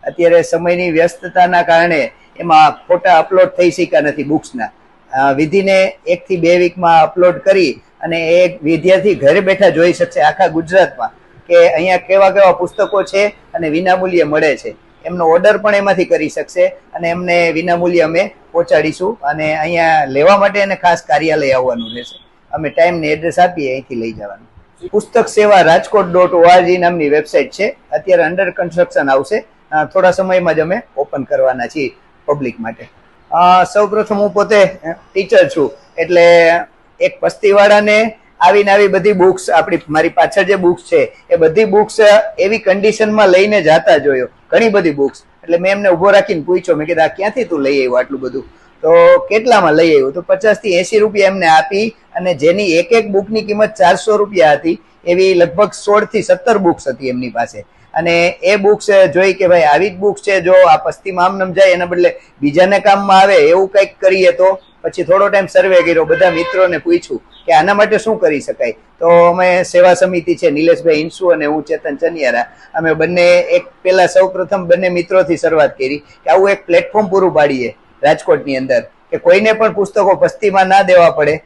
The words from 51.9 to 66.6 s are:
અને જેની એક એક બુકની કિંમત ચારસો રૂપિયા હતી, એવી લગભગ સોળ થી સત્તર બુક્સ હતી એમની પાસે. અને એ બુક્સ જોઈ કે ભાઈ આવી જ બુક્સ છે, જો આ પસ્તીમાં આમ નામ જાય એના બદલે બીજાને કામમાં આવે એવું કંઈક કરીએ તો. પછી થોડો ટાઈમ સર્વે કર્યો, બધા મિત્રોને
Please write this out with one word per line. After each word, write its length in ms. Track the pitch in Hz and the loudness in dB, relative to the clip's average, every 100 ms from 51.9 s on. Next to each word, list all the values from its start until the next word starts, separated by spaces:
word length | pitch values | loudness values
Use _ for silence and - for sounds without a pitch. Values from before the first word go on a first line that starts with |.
| - _ | -8 _
અને 200 | 175 180 | -8 -6
જેની 380 | 165 147 185 202 | -2 0 0 0
એક 200 | 160 170 | -2 0
એક 180 | 226 208 | -2 0
બુકની 320 | 196 202 220 | -4 -2 -6
કિંમત 320 | 214 208 208 | -6 -4 -4
ચારસો 420 | - 175 190 - 208 | 0 0 2 0 -2
રૂપિયા 360 | 208 196 156 | -2 0 2
હતી, 260 | 147 165 175 _ _ 170 | 2 -2 -6 _ _ -4
એવી 280 | 180 190 | 0 2
લગભગ 380 | 180 175 170 208 | 2 0 0 -2
સોળ 320 | - - 208 | -2 -2 0
થી 180 | 208 220 | 0 -6
સત્તર 360 | - 180 - 214 | -2 -2 0 0
બુક્સ 300 | 180 156 - | 0 -2 -6
હતી 200 | 123 131 | -8 -8
એમની 200 | 123 127 | -8 -8
પાસે. 360 | 113 117 107 - _ _ | -8 -8 -10 -20 _ _
અને 440 | - 170 170 175 175 | -6 -2 0 0 -2
એ 140 | 175 208 | -2 0
બુક્સ 300 | 196 208 - 196 185 | 2 0 2 2 2
જોઈ 180 | 151 190 | 2 0
કે 140 | 185 185 | 0 2
ભાઈ 160 | 175 | 2
આવી 280 | 156 147 202 | 2 2 -2
જ 60 | 180 | -2
બુક્સ 260 | 208 185 | -4 -4
છે, 180 | - 190 | -4 -2
જો 120 | 175 | 4
આ 240 | 185 180 156 | 4 6 4
પસ્તીમાં 480 | 165 - 196 180 | 0 -10 -10 -2
આમ 120 | 180 196 | -2 -2
નામ 160 | 190 | -6
જાય 180 | 180 196 | 2 2
એના 160 | 180 180 | 2 -2
બદલે 340 | 175 175 170 _ _ | 0 -2 -2 _ _
બીજાને 380 | 143 151 185 196 | -2 2 2 2
કામમાં 400 | 202 196 196 190 | 2 0 2 4
આવે 160 | 196 | 4
એવું 340 | 190 147 175 190 | 4 4 2 2
કંઈક 200 | 202 196 - | 0 0 0
કરીએ 300 | 190 190 180 | -2 2 0
તો. 280 | 170 185 190 _ _ | 2 0 0 _ _
પછી 200 | 165 165 | -10 -8
થોડો 260 | 165 190 202 | 0 0 2
ટાઈમ 180 | 196 185 | 0 0
સર્વે 280 | 190 190 | 0 2
કર્યો, 300 | 185 170 165 | 2 2 0
બધા 260 | 156 160 180 | 0 0 0
મિત્રોને 480 | 165 170 185 | 0 -4 0